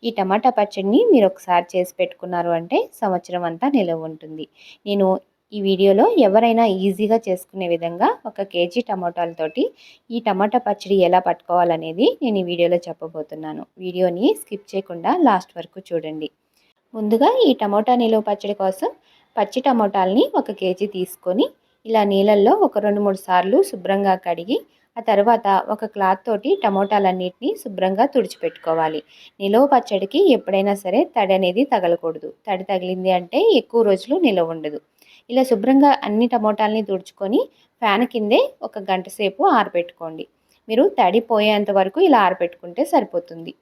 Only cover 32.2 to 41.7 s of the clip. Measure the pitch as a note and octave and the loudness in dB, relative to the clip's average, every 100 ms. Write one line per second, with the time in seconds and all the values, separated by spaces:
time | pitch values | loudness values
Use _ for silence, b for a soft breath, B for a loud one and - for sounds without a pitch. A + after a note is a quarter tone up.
32.2 | - - - F#3 F#3+ F#3+ F3+ F#3 F#3 F#3 | -12 -16 -8 -8 -4 -4 -4 -4 0 0
33.2 | F3 B3+ A4 E4 - A#3 A3 F#3+ - D#4 | 0 0 4 2 2 0 2 2 0 0
34.2 | D#4+ F#3+ E3 E3 D3+ D3+ _ _ b b | 2 2 -2 -4 -10 -10 _ _ b b
35.2 | b B3 B3+ A#3 A3+ C4+ C#4+ C4+ - G#3 | b -2 0 0 4 6 6 4 0 0
36.2 | A#3+ A#3+ G#3+ G#3+ G#3+ G#3+ G3+ F#3+ - _ | 0 0 -2 0 0 -2 -4 -6 -8 _
37.2 | G3 C4 C5 b b _ A3 G3+ B3 A#3+ | -2 0 -2 b b _ -2 0 -2 -2
38.2 | G#3 B3 C#5 - - - F#3+ F#3 F#3 - | 0 2 2 -4 -12 -10 -4 -4 -6 -4
39.2 | G3+ F#3+ F4+ C4+ G3+ F3 F3 - E3 D#3+ | -4 0 2 2 0 -2 -6 -8 -14 -14
40.2 | - _ _ _ - A3 F4+ - G3 G#3 | -16 _ _ _ -4 2 2 4 2 2
41.2 | A#3 A3 G#3+ G#3+ G#3 | 0 0 2 0 2